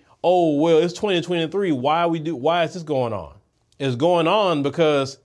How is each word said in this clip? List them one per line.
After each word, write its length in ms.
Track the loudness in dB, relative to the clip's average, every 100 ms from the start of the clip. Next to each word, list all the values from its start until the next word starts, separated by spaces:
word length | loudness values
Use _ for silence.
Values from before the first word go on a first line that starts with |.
| _ _
"Oh, 340 | 0 2 2 2
well, 220 | 4 4
it's 160 | 2
twenty 260 | -2 -2 -2
twenty-three. 520 | -2 -4 -4 -2 -2
Why 340 | 0 0 0 0
we 140 | -2
do, 140 | -6
why 300 | -4 0 0
is 80 | -2
this 100 | -6
going 300 | -4 -2 -2
on?" 220 | -6 -10 -18 _ _ _ -6
It's 180 | -4 0
going 320 | 2 2 2
on 340 | 2 2 0
because 560 | -2 0 2 2 -2 -6